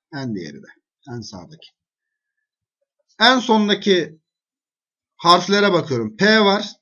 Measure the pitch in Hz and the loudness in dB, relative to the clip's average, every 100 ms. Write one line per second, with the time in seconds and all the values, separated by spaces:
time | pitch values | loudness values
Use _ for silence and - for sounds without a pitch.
0 | _ 143 131 101 80 71 - _ _ _ | _ -12 -10 -10 -12 -18 -20 _ _ _
1 | - 120 107 95 85 80 - _ _ _ | -18 -16 -16 -18 -20 -20 -20 _ _ _
2 | _ _ _ _ _ _ _ _ _ _ | _ _ _ _ _ _ _ _ _ _
3 | _ - 226 262 247 220 208 202 208 180 | _ 0 2 2 2 0 2 -2 0 -2
4 | 151 - _ _ _ _ _ _ _ _ | -2 -12 _ _ _ _ _ _ _ _
5 | _ _ 170 180 180 202 202 175 131 123 | _ _ 2 2 4 0 2 0 -2 -4
6 | 110 110 202 220 202 202 208 - | -6 -2 2 4 2 0 -4 -16